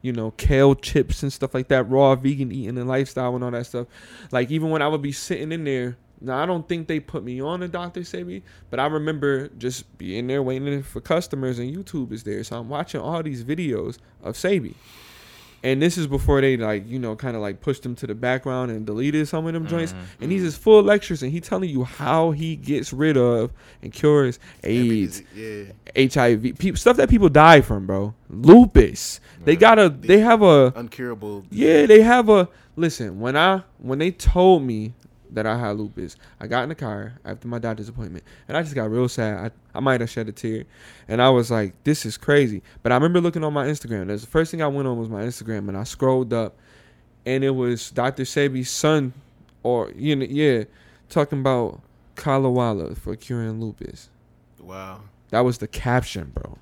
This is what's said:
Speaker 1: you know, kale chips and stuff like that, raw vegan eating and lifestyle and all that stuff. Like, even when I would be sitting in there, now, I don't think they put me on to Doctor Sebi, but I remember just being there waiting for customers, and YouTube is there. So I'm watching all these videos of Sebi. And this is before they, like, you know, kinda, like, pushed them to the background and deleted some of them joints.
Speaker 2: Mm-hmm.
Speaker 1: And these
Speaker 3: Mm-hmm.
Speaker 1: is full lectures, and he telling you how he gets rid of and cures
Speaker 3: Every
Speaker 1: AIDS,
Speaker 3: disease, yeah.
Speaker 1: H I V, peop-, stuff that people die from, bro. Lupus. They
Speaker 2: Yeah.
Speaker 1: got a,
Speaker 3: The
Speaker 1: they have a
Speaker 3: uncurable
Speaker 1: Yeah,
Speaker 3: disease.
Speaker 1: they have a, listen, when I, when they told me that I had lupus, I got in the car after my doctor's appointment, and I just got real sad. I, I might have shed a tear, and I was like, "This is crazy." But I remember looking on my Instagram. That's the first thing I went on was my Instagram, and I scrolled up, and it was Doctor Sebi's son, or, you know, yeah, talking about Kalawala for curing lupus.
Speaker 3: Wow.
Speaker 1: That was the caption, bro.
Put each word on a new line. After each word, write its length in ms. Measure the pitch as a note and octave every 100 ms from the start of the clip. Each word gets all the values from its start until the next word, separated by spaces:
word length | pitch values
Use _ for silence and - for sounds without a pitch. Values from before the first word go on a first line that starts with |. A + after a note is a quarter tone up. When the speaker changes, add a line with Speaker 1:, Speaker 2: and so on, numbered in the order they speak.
Speaker 1:
you 100 | B2+
know, 200 | A#2+ A2+
kale 420 | - - C3+ C#3
chips 480 | C#3 - D3+ B2+ -
and 100 | C#3
stuff 220 | - C3+
like 140 | C3 B2+
that, 200 | C3+ A#2
raw 280 | C3 C#3 C3
vegan 360 | C3+ C#3 C3
eating 260 | A2 G#2+ B2
and 80 | B2
lifestyle 480 | C3 C3+ - B2 B2
and 80 |
all 80 | B2
that 160 | A#2+ B2
stuff. 180 | A#2+ A#2+ - - - -
Like, 180 | B2+ B2+
even 200 | D#3 D#3+
when 100 | D#3
I 60 | D3
would 140 | D#3
be 80 | C#3+
sitting 400 | C3+ - F3+ D#3
in 140 | E3 D3+
there, 320 | C3+ B2 B2 _ _
now, 200 | B2+ C3
I 40 | E3+
don't 220 | F3 D#3+
think 200 | E3+ D#3+
they 100 | D#3
put 240 | D3+ D#3
me 160 | A2 B2
on 220 | C#3 F3+
to 80 | F3+
Doctor 320 | F3 F3 E3+
Sebi, 400 | E3+ F3+ F3 F#3+ - - -
but 80 | B2
I 80 | C#3+
remember 600 | D#3 D3+ D#3 C#3+ C3+ C#3+ -
just 400 | A#2+ B2+ - _
being 300 | F2+ G2 A#2+
there 160 | C3+
waiting 400 | C3 C3 C#3+ C#3+
for 160 | C3+ -
customers, 600 | - E3 F3 C#3 C3 A#2+
and 140 | B2
YouTube 380 | E3 G3 E3 B2
is 120 | A2
there. 200 | G#2+ G2+
So 160 | A2 A2+
I'm 80 | A#2+
watching 320 | C#3+ E3+ C#3
all 240 | A#2+ E3
these 180 | D#3+ B2+ A#2+
videos 540 | D#3 E3 A2 F2 - _ _
of 140 | - A#2
Sebi. 380 | F3+ G3 A2+ - - - - - - - - _
And 180 | B2+ C3+
this 160 | E3 F3
is 100 | D3+
before 340 | C#3 - C#3+
they, 160 | C3+ B2+
like, 300 | A2 G#2+ G#2+
you 100 | B2+
know, 160 | A#2+ A2
kinda, 240 | C3+ A#2
like, 220 | G#2 G2
pushed 220 | - C3+
them 120 | - B2
to 120 | B2
the 80 | G#2+
background 540 | B2 B2+ C3+ B2+ B2+
and 140 | A2 G#2+
deleted 440 | G#2+ C#3 D3+ D3
some 180 | D#3+ E3
of 60 |
them 120 | E3 D#3+
joints. 280 | E3+ D#3+
Speaker 2:
Mm-hmm. 300 | - - -
Speaker 1:
And 80 | C3+
these 100 | F#3+
Speaker 3:
Mm-hmm. 60 | F3
Speaker 1:
is 100 | C#3+
full 260 | - G#3+
lectures, 400 | G3+ G#3 - D#3+
and 80 | C3
he 80 | E3
telling 300 | - F#3+ F#3+
you 160 | C3+ B2
how 460 | - D3+ D#3+ E3
he 260 | D3 D#3+ D#3
gets 340 | - C#3 C3+
rid 240 | C3 D#3 C#3
of 380 | B2 A#2+ A#2+ - - -
and 120 | -
cures 460 | - D3+ D3 C3 A#2+ - -
Speaker 3:
Every 420 | - A#2 A#2+ A2
Speaker 1:
AIDS, 180 | F2+ -
Speaker 3:
disease, 460 | - G#2 A2 G#2 G2
yeah. 60 | - - -
Speaker 1:
H 220 | C3+ C#3+
I 180 | A#2+ A2
V, 160 | A#2+
peop-, 260 | - F#3 -
stuff 200 | A#3+ B3
that 120 | C4+
people 200 | A#3 F#3+
die 320 | D3 D#3 D#3
from, 240 | - G#2 F#2+
bro. 260 | G2 G#2 A2 _
Lupus. 920 | G2+ C3+ G#3+ A#3+ - G2+ - - - - - -
They 80 |
Speaker 2:
Yeah. 60 | E3
Speaker 1:
got 200 | G#3+ A3
a, 80 | F#3+
Speaker 3:
The 200 | C#3 E3
Speaker 1:
they 120 | G3
have 220 | A3 A#3
a 300 | G3+ D3+ B2+ B2
Speaker 3:
uncurable 680 | A#2+ - B2 A2 G#2 G2+ F#2
Speaker 1:
Yeah, 240 | G2+ C#4 D#4+
Speaker 3:
disease. 40 | C#4
Speaker 1:
they 140 | G#3+
have 260 | A3+ B3 A3
a, 220 | G#3 F3+ - _ -
listen, 460 | E3 - A2 F#2
when 160 | A#2 C#3
I, 260 | F3 F#3+ F3+ _
when 220 | A#2+ C3+
they 120 | E3
told 520 | F3+ - F3+ F#3 F3+
me 320 | C3 A2 G#2+ A#2+ _ _ _
that 140 | A2 G#2+
I 140 | A2+
had 180 | A#2 G#2
lupus, 380 | G#2 - F2 - - _
I 80 | G#2+
got 160 | B2
in 60 | B2+
the 60 | D#3+
car 380 | A#2+ G2+ G#2+ B2+
after 240 | - A#2+ A#2+
my 120 | A#2+
doctor's 280 | A2+ A2 G#2+
appointment, 360 | B2 G2+ F2 - - -
and 100 | D3
I 60 |
just 100 | D#3+
got 160 | C3+ A2
real 180 | A2+ B2+
sad. 440 | - A2 G2+ G#2+ - _
I, 40 | -
I 20 |
might 220 | C3+ B2+
have 80 | A#2
shed 180 | - A2
a 40 |
tear, 320 | G#2 A#2 A2 - _ - - -
and 140 | A2+
I 80 | B2+
was 220 | B2+ A#2
like, 240 | A#2 G2+ -
"This 200 | - D3+
is 140 | A2+ -
crazy." 460 | - D3 C3 G2+ - -
But 100 | A#2+
I 40 | B2
remember 260 | D#3+ F3
looking 220 | E3+ E3
on 100 | D#3
my 140 | D3 C3+
Instagram. 400 | D3+ A#2 A2 F#2
That's 140 | G#2
the 60 | A#2
first 220 | D#3+ D#3+
thing 140 | E3
I 40 | D3+
went 200 | C#3 C3+
on 100 | A#2+
was 100 | A2+
my 140 | G#2+
Instagram, 480 | A2+ B2+ A2 A2 G2+
and 80 | G2
I 60 |
scrolled 500 | A2+ - C3 C3 B2
up, 240 | A#2 A2 _ _ _ _ _ _ _ -
and 160 | C3
it 80 | C3+
was 400 | C3 B2 A#2 -
Doctor 320 | - B2 C3+
Sebi's 480 | C3 - C#3+ C3 B2
son, 420 | - D3+ D#3 C3 B2+ _ _ _ _
or, 300 | A#2+ B2 G#2 -
you 200 | C#3 C#3+
know, 100 | C3
yeah, 360 | C#3+ D3+ A#2+ G#2 _ _ _ _
talking 320 | - D3 C#3+
about 380 | C3+ B2+ A2+ - _ _ _ -
Kalawala 840 | - C3+ C3+ B2 A#2+ G#2 D#2+ -
for 180 | - -
curing 460 | - A#2+ A2+ A2
lupus. 480 | A2+ - - - - _ _ _ _ _
Speaker 3:
Wow. 420 | F2 F#2+ F#2+ F#2+ G#2 _ _
Speaker 1:
That 120 | G#2+
was 180 | B2+ A#2+
the 80 | G#2+
caption, 640 | - B2+ B2 - G2 D2
bro. 240 | B1+ - -